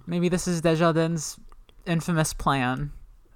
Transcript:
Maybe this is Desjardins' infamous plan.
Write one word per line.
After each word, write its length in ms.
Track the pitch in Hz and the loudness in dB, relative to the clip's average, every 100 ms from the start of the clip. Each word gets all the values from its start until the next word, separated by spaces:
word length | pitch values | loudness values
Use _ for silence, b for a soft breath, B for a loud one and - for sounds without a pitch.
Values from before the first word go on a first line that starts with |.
| 170 | -6
Maybe 220 | 175 175 | 0 0
this 160 | 175 180 | 0 0
is 140 | 170 | 0
Desjardins' 800 | 165 160 170 160 165 170 - - - - - - - | 2 4 4 4 2 0 -6 -12 -18 -20 -20 -12 -2
infamous 460 | 165 165 160 156 | -2 0 0 0
plan. 580 | - 156 139 123 131 143 - - - - | 0 0 0 0 -2 -6 -10 -20 -20 -20